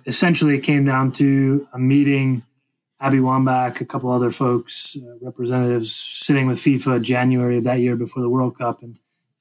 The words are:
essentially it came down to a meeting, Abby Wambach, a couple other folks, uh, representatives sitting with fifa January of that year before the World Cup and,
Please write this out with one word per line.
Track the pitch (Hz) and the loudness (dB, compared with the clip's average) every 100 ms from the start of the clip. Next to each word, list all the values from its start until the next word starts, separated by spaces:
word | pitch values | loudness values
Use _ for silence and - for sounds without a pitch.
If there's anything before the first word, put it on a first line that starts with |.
| - | -4
essentially | 120 180 156 151 139 | 0 2 2 2 2
it | |
came | 143 143 139 | 2 2 2
down | 131 131 | 2 0
to | - 139 139 135 139 139 | 2 2 2 2 0 -2
a | 127 | -2
meeting, | 127 143 143 139 131 123 - _ _ _ _ - | 2 4 4 2 0 -2 -6 _ _ _ _ -8
Abby | 135 135 | 0 2
Wambach, | 127 131 131 127 123 - | 2 2 2 2 -2 -4
a | 123 | -8
couple | 127 127 | -6 -2
other | 123 120 | 0 0
folks, | - 127 120 - - - 143 | 0 0 0 -2 -6 -6 -8
uh, | 120 120 | -14 -16
representatives | 127 127 120 127 123 120 113 | -14 -8 -4 0 0 0 -2
sitting | - - - - 139 131 | -4 -4 -4 0 0 0
with | 120 | 0
fifa | 156 131 131 120 | 0 0 0 0
January | 113 123 127 127 123 123 | 0 0 2 2 0 0
of | |
that | 123 123 | 0 0
year | 123 120 | 0 -2
before | 117 131 | -4 -4
the | 120 | -2
World | 127 127 - | 0 -2 -4
Cup | 120 120 | -6 -6
and, | 120 117 _ _ _ _ | -12 -20 _ _ _ _